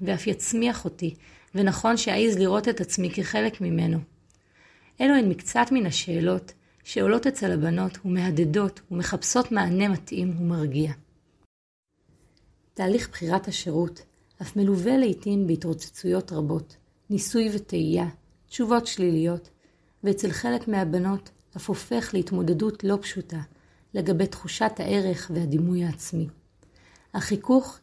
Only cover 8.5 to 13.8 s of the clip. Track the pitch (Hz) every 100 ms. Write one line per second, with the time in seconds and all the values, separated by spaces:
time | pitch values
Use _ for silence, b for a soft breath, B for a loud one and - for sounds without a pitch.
8.5 | 175 202 - - 175 175 202 - 247 247
9.5 | 214 180 180 202 190 - - 185 170 170
10.5 | 170 151 135 151 135 - _ _ _ _
11.5 | _ _ _ _ _ _ b b b b
12.5 | b _ - 185 226 233 - 165 185 196
13.5 | 185 175 156